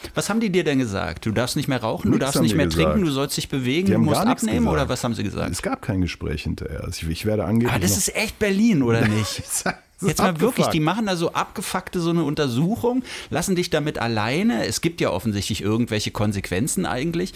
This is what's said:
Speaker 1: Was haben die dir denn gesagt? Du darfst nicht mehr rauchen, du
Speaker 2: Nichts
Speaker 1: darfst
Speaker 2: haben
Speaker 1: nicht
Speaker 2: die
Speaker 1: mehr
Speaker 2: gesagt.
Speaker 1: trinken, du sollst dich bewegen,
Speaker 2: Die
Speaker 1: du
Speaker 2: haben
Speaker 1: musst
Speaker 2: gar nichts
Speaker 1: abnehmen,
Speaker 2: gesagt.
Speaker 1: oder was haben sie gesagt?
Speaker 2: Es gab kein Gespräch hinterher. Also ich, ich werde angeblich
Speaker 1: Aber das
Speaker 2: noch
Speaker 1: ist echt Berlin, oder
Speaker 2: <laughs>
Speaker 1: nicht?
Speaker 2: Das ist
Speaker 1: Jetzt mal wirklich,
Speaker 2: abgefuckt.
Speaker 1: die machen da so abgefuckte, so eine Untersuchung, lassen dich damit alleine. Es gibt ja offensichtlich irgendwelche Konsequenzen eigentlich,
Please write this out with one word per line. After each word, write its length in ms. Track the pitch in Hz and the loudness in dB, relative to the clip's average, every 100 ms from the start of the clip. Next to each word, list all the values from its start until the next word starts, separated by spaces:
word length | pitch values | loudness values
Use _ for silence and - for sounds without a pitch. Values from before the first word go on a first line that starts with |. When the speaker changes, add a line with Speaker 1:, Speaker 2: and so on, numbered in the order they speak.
| - | -8
Speaker 1:
Was 140 | 143 - | -6 -2
haben 120 | 220 | 0
die 100 | 226 | 2
dir 120 | 180 | 2
denn 140 | 156 135 | 2 2
gesagt? 460 | 120 98 87 82 113 | 2 0 -4 -4 -2
Du 40 | |
darfst 240 | 107 123 156 | 0 0 0
nicht 120 | 135 | 0
mehr 120 | 127 | 0
rauchen, 240 | 113 147 | -2 -2
du 60 | 101 | 2
Speaker 2:
Nichts 100 | - | 2
Speaker 1:
darfst 120 | 135 143 | 2 2
Speaker 2:
haben 60 | |
Speaker 1:
nicht 100 | 117 | 2
Speaker 2:
die 40 | 101 | 4
Speaker 1:
mehr 100 | 87 | 2
Speaker 2:
gesagt. 240 | 80 80 | 2 2
Speaker 1:
trinken, 140 | 151 170 | 2 2
du 40 | |
sollst 240 | 135 143 - | 0 -2 -4
dich 120 | - | -4
bewegen, 380 | 139 123 147 196 | -2 0 2 2
Speaker 2:
Die 60 | |
Speaker 1:
du 60 | - | 4
Speaker 2:
haben 60 | |
Speaker 1:
musst 140 | - - | 4 4
Speaker 2:
gar 80 | - | 2
nichts 160 | - | 0
Speaker 1:
abnehmen, 220 | 220 - - | 0 2 2
Speaker 2:
gesagt. 80 | 78 | 2
Speaker 1:
oder 60 | 131 | 0
was 140 | 127 | -2
haben 100 | 123 | -2
sie 80 | 104 | -2
gesagt? 280 | 101 85 85 | -2 -2 -4
Speaker 2:
Es 120 | - | -4
gab 180 | - - | -4 -4
kein 200 | - 95 | -2 0
Gespräch 420 | 85 - 80 76 | 0 -2 -6 -4
hinterher. 420 | 82 80 - 73 | -4 -6 -6 -8
Also 200 | 90 - 80 | -8 -6 -6
ich, 40 | |
ich 160 | 82 107 | -4 -2
werde 180 | 107 | -2
angeblich 260 | 87 113 120 | 2 2 2
Speaker 1:
Aber 80 | 127 | 2
das 120 | 180 | 2
Speaker 2:
noch 60 | 202 | 2
Speaker 1:
ist 160 | - - | 0 -2
echt 220 | 214 - | -4 -2
Berlin, 440 | 208 196 233 170 | 0 4 4 4
oder 180 | 120 113 | 4 4
Speaker 2:
<laughs> 80 | 110 | 4
Speaker 1:
nicht? 300 | 107 101 - | 2 0 -4
Speaker 2:
Das 260 | - - | -6 -4
ist 0 | - - _ _ | -4 -6 _ _
Speaker 1:
Jetzt 160 | 185 156 | 0 2
mal 80 | 190 156 | 2 4
wirklich, 40 | 214 - 139 | 2 2 2
Speaker 2:
abgefuckt. 80 | |
Speaker 1:
die 60 | 190 | 4
machen 260 | 151 202 208 | 2 0 -2
da 100 | 180 | 0
so 160 | 170 | -2
abgefuckte, 680 | - 190 - - 185 - 185 | -2 -4 -6 -6 -6 -4 -2
so 100 | 165 | 0
eine 140 | 170 | 2
Untersuchung, 800 | 143 151 143 117 160 233 240 254 254 - - | 0 0 0 2 0 0 0 0 -4 -10 -6
lassen 240 | 139 175 180 | -4 0 0
dich 140 | 175 | 0
damit 280 | 156 151 - | 0 0 -2
alleine. 680 | 117 110 107 151 226 226 104 | -2 0 0 2 2 2 -2
Es 140 | - | 0
gibt 200 | 165 165 | -2 0
ja 100 | 131 | 0
offensichtlich 520 | 95 113 101 - 101 | 0 0 -2 -2 -2
irgendwelche 480 | 101 113 120 107 104 | 0 0 0 0 -2
Konsequenzen 760 | - 104 98 - 90 151 - 175 | 0 0 0 -2 -2 0 -2 -2
eigentlich, 460 | 120 165 170 190 | -2 -2 -2 -4